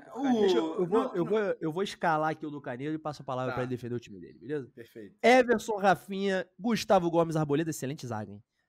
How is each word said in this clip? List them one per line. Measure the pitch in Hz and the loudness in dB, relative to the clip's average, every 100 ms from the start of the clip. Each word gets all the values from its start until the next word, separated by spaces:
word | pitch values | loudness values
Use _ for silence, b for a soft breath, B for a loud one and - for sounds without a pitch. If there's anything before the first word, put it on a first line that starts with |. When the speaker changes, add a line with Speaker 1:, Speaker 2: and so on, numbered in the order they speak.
| - | -12
Speaker 1:
por | |
Canedo. | 233 277 226 | -4 2 4
Speaker 2:
o | |
Speaker 3:
Deixa | 202 170 | 4 4
eu, | - - | 2 -2
eu | 175 | 0
vou, | 220 | 2
Speaker 2:
não, | 254 185 | 0 -2
Speaker 3:
eu | |
Speaker 2:
não | 165 | 0
Speaker 3:
vou, | 214 196 165 | 0 0 -2
eu | 160 | -4
vou | 160 | -4
escalar | 202 - 180 156 156 | -4 -2 0 0 0
aqui | 156 151 | -4 -8
o | |
do | 147 | -10
Canedo | 143 123 147 156 | -10 -8 -6 -6
e | |
passo | 156 143 | -6 -8
a | 143 | -8
palavra | 127 127 | -4 -4
Speaker 1:
Tá. | 123 | -4
Speaker 3:
pra | |
ele | 127 | -4
defender | 120 120 120 | -4 -6 -8
o | |
time | - 95 | -8 -16
dele, | 82 - | -18 -18
beleza? | 117 147 120 - | -8 -6 -8 -14
Speaker 1:
Perfeito. | 113 117 101 - | -20 -18 -18 2
Speaker 3:
Everson, | 226 254 247 226 - 208 | 6 6 6 0 0 0
Rafinha, | 196 175 - 196 196 190 - - | 2 2 0 -4 -2 -2 -4 -6
Gustavo | 214 214 - 196 170 | -2 -2 4 4 4
Gomes, | 165 165 156 | 2 2 0
Arboleda, | 151 143 170 | 0 0 0
excelente | 147 131 156 123 | -4 -6 -8 -8
zaga, | 110 104 | -8 -8
hein? | 101 _ _ | -14 _ _